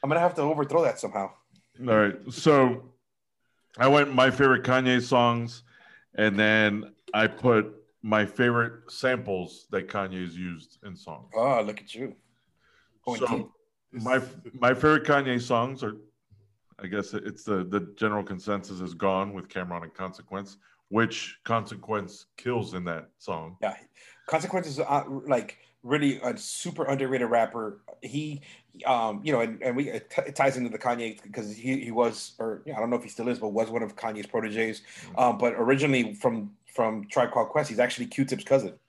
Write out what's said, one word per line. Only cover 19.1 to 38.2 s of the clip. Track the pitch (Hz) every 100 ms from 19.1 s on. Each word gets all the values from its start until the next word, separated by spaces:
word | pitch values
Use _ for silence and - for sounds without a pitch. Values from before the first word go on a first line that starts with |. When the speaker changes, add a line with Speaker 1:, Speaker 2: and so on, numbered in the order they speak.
| 95 101
Speaker 2:
with | 98 90
Cam'ron | 95 90 87
and | 82
Consequence, | - 95 90 - 95 101 - _ _ _
which | 107 113 - - -
Consequence | - 117 107 101 - 107 90 - - -
kills | 123 117 - 90
in | 87
that | 82 - _
song. | - 85 80 90
Speaker 1:
Yeah, | 107 95 _ _ - _ -
Consequence | 160 156 185 165
is, | 139
uh, | - 143 131 135 147
like, | 127 107 - _ _
really | 120 147 143 120
a | 123 107
super | - - 175 151 135
underrated | 139 135 131 120
rapper. | 117 113 120 107 101 - -
He, | - 131 151 147 - - _ - 131
um, | 123 113 104
you | 104
know, | 131
and, | 117 113
and | 131 123
we, | -
it, | 135 -
t-, | - -
it | 143
ties | 139 127
into | 120
the | 107
Kanye | 127 120 117 110 104
'cause | 104 107 107
he, | 117 135 120
he |
was, | 113 117 113 - -
or, | 113 107 -
yeah, | 107
I |
don't | 117
know | 120
if |
he | 110
still | - 120
is, | 120
but | 110
was | 104 110
one | 113
of | 110 -
Kanye's | 117 107 104
proteges. | 117 110 107 113 104 - - -
Speaker 2:
Mm-hmm. | -
Speaker 1:
Um, | 123 107
but | 120 113
originally | 117 135 147 135 113
from, | 104 127 117 101 - _ -
from | 113 110 101
Tribe | - 120
Called | 123 110
Quest, | 151 143
he's | 110
actually | 123 123 120
Q-Tip's | -